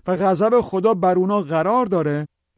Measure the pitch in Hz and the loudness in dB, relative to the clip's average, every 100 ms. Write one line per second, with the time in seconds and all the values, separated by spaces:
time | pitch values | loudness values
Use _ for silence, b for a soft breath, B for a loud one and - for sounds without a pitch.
0 | - 180 190 175 214 240 - 190 202 202 | -6 -2 0 2 2 2 0 -2 0 2
1 | 185 180 185 208 156 160 165 240 240 180 | 2 2 0 -2 -2 -2 0 0 0 -2
2 | 151 147 151 _ _ | -2 -4 -6 _ _